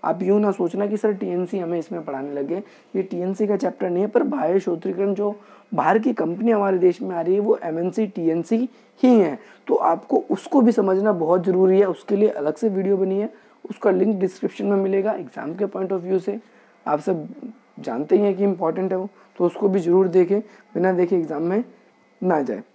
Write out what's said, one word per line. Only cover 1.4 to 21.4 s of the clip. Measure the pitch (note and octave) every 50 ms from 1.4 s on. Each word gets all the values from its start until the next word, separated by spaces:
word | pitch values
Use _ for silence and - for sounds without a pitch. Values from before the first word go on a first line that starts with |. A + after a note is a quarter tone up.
| F3+ F3 - G3
हमें | F3 E3 F3 E3+
इसमें | D#3 - - E3+ D#3
पढ़ाने | D#3 C#3 C3+ C#3 C#3+
लगे, | C#3+ C#3+ C#3 C#3+ E3+ G3 G3+ - - - _ _ -
ये | F#3+
टीएनसी | F#3 F#3+ - F3 F3+ F#3 G3 - G#3
का | G3+ G#3
चैप्टर | F#3+ G3+ F3+ - - G3 F#3
नहीं | F3 F3
है, | G3+ G#3+
पर | - F#3
बाह्य | C#4+ - D4 C4+ F#3+ D#3+ F3+ G3
स्रोतीकरण | F#3 - F3 E3 - F#3+ F#3 F3+ G3 G3+ G3+
जो | G3 G#3 G3+ G#3 - - - - - _ _ -
बाहर | D#3+ - D#3 G3 A3
की | A3 C4+
कंपनी | A3+ - D#3+ D#3+ E3+ G3 A3 A#3
हमारे | A3+ G#3 G3+ G3 F#3+ F3+
देश | F3+ F3+ F3 -
में | - F#3+ F3+
आ | E3+
रही | E3 E3+ F#3+
है | G3+
वो | G#3 A3+ - - -
एमएनसी, | E3+ D#3+ E3 F3 F#3 F3+ A3+ A3
टीएनसी | G3 - F#3 E3 D#3+ D#3+ E3+ E3 - A3+ A3+ B3+ B3+ - - _ _ _ _
ही | - B3+ B3 A3
हैं। | F#3 D#3 C#3 - - - - _ _
तो | - D3
आपको | E3 - E3+ E3 - - - - - - -
उसको | - - - - - C#4
भी | A#3 A#3+
समझना | A#3 A3+ G3 F#3+ F#3+ F#3+ G3+ G#3+
बहुत | G3+ E3+ D#3+ D#3 F3+ F#3 E3+
ज़रूरी | G3 F3+ F#3 F#3+ F#3 F#3+ G3
है, | G3+
उसके | F#3+ E3 - - - G#3
लिए | G3 G#3 G#3+
अलग | - D#3 C#3+ D3+ D#3
से | - A#3+ A3
वीडियो | F#3+ F#3+ F#3+ F#3+ G3+
बनी | F#3 F#3+ F#3+ F#3+ G3
है, | G#3 A3 - - _ _ _ _ - -
उसका | - - - A3
लिंक | F#3 F3+ G3 G#3+ G#3+
डिस्क्रिप्शन | F#3 F#3 F#3 - - - F#3+ - - G#3
में | G3+ G3+
मिलेगा। | G3 G3 F#3+ G3 G3 F#3+ G#3+
एग्जाम | A3 - D#4+ C3 - - - C#3+ E3+
के | F#3+ G#3
point | F#3+ - F#3+ F#3+ F3+
of | G3 F#3
view | E3+ F#3 F#3+ F#3
से | F3+ G#3 G3+ A3 - _ _ _ _ _ _ _ _
आप | - D3+ D3
सब | D3+ G3 F#3 E3 D3+ - - - - A3+ - _ _ _ _ -
जानते | - - A#2 B2 D3+ D#3 F3
ही | G#3
हैं | G#3 G3+ F#3+
कि | F3+ G3+
इंपॉर्टेंट | G3+ F#3+ E3+ F3+ D#3+ E3 - F#3 F#3+
है | F#3+ F#3
वो, | F#3+ G3+ _ - - _ _
तो | - F3+
उसको | F3 F3 - G#3 G3
भी | F#3 G3
ज़रूर | E3 E3+ F3 F#3+ F#3+ F#3
देखें, | E3 F#3 F3 E3+ G3 G#3 G#3 - - - _ _ -
बिना | E3+ F3+ F#3+
देखे | F#3 F3 F3+ E3+ G3
एग्जाम | F3 E3 D3+ D#3+ C#3+